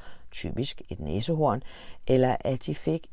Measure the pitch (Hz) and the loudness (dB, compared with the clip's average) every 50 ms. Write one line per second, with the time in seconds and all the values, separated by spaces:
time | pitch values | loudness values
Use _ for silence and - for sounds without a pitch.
0 | - - - - - - - - - 76 - - 139 - - - - - - 92 | -6 -8 -10 -8 -10 -10 -8 -6 -4 -2 -2 -2 -2 -2 -4 -8 -8 -8 -8 -6
1 | 76 73 82 104 113 165 160 156 151 127 107 131 - - - - - - - - | -4 -2 -2 0 0 0 2 2 4 2 2 0 -4 -8 -12 -12 -12 -12 -10 -4
2 | - - 131 127 127 127 - - - 123 131 - - 151 147 - - 156 160 165 | 4 6 6 8 8 6 4 2 0 0 -2 0 -2 -4 -4 -2 0 0 0 -2
3 | - - | -4 -8